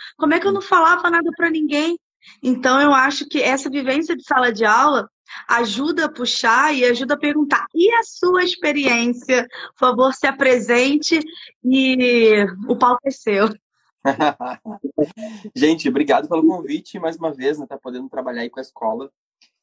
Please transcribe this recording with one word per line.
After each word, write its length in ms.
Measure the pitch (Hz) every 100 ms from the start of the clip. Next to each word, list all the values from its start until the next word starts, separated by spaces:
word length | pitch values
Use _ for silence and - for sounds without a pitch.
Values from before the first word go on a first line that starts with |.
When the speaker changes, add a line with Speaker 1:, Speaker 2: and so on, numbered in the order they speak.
| - -
Speaker 1:
Como 160 | 302
é 60 | 339
que 60 | 392
eu 60 |
não 80 | 392
falava 480 | - 359 330 349 349
nada 200 | 339 330 -
pra 140 | 339
ninguém? 480 | 320 294 294 330 349 _ _ - _
Então 380 | 254 247 254 269
eu 120 | 294
acho 340 | 269 269 285 294
que 120 | 294
essa 300 | 254 269 277
vivência 460 | 285 262 285 330 294
de 80 |
sala 280 | - 269 247
de 120 | 208
aula 440 | 214 226 294 254 - _ _ - -
ajuda 560 | 175 220 202 302 330 302
a 20 |
puxar 680 | 233 247 - 226 240 302
e 100 | 269
ajuda 300 | 247 240 262
a 40 | 294
perguntar, 480 | 294 294 285 320 -
"E 180 | 320 392
a 80 | 466
sua 420 | - - 359 359
experiência?" 1000 | 359 - 311 294 269 233 240 247 - 247 247 - -
Por 40 | -
favor, 360 | 254 233 262
se 120 | - 269
apresente 920 | 269 262 247 202 240 269 302 - 320 311 - - _
e 840 | 254 262 262 254 247 240 220 214 196 185 254
o 80 | -
palco 260 | 247 -
é 60 | 277
seu. 380 | - 220 196 214 - _ _ _ _
Speaker 2:
<laughs> 760 | 139 143 151 - 123 - 220 - 139 - 147 220 226 214 208 123
Gente, 320 | 151 160 139
obrigado 400 | 139 147 - 151
pelo 180 | 165 160
convite, 520 | 180 139 160 - 190
mais 180 | 165 165
uma 160 | 165
vez, 260 | 135 135 151
né, 80 | 135
tá 120 | 135
podendo 300 | 127 123 135
trabalhar 340 | 135 127 120
aí 80 | 120
com 100 | 131
a 20 |
escola. 480 | 131 - 110 117 139 _ _ _ _ _